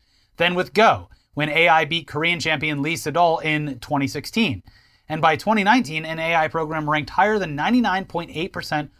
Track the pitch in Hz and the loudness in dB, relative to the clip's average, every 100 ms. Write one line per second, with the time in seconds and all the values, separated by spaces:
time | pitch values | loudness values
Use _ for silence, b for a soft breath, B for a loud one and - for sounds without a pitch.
0 | _ _ _ - 170 180 180 - 220 113 | _ _ _ -2 0 0 -2 4 4 4
1 | 87 - _ - 151 151 170 160 156 165 | -2 -20 _ -4 -2 2 4 4 2 -4
2 | 147 147 165 175 160 156 156 147 143 165 | -6 -2 -2 0 -2 -2 -2 -2 -2 -4
3 | 156 147 175 160 156 151 147 123 - 143 | -2 2 2 2 0 -2 -2 -8 -4 -2
4 | 139 147 139 - 214 110 - b b b | -2 -4 -6 0 0 -2 -10 b b b
5 | b 160 160 156 - 220 196 247 226 160 | b 0 2 2 0 0 4 4 2 -6
6 | 160 160 165 165 156 165 156 160 151 151 | -6 -6 0 0 0 -2 -4 -4 -2 -2
7 | 147 - 202 214 175 143 165 247 220 185 | -2 0 2 2 -2 -2 0 2 2 -2
8 | 190 165 165 156 180 175 - 151 151 _ | -4 -8 -8 -6 -6 -6 -4 -4 -4 _